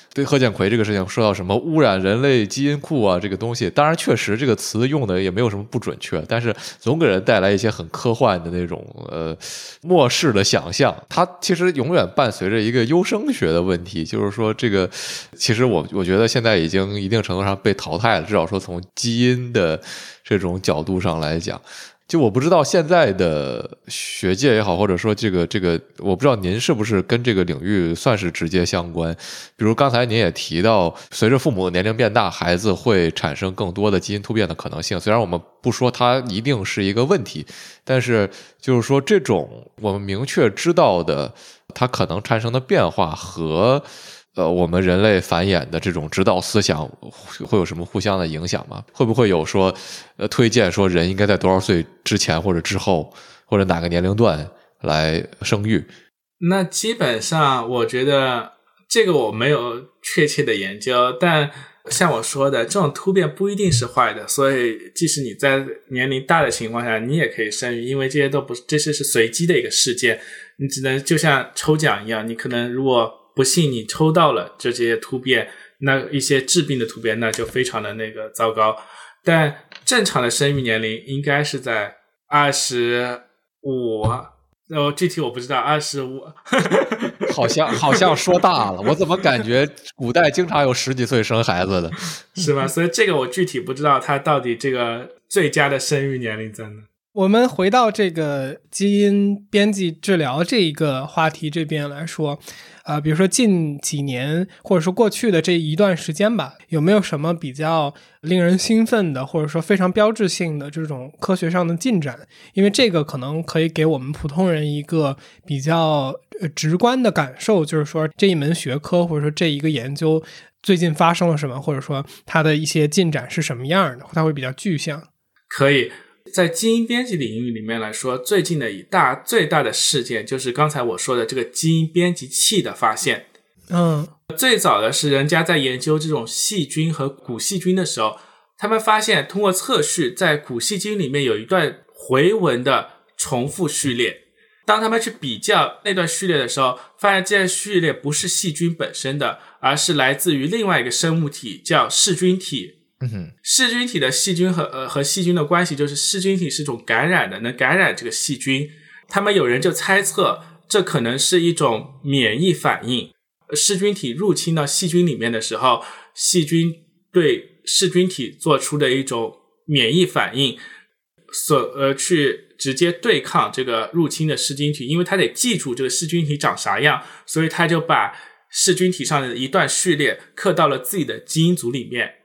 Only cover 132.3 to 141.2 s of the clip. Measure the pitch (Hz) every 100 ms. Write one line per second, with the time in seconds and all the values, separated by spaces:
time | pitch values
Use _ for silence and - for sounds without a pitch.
132.3 | - - 208 120 92 117 107 139 104 -
133.3 | _ _ _ - 175 170 151 151 _ -
134.3 | 160 262 220 165 104 110 - 147 135 147
135.3 | 165 165 165 131 127 156 156 156 147 113
136.3 | - - 208 139 160 160 151 139 139 -
137.3 | 117 - 190 180 185 165 - 110 - -
138.3 | _ _ - 214 220 220 214 214 185 139
139.3 | 196 202 185 - 233 147 - 131 - 180
140.3 | 147 - 120 - 202 208 208 143 143